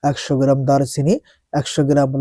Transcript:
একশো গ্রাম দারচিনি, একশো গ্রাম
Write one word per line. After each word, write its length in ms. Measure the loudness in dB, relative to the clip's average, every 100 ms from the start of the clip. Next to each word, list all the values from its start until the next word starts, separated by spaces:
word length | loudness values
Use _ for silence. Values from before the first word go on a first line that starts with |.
একশো 300 | -2 -4 -4 0
গ্রাম 220 | 2 2 2
দারচিনি, 500 | 0 0 -2 0 0 _ _ _
একশো 280 | -6 -4 -2
গ্রাম 280 | 2 2 2 0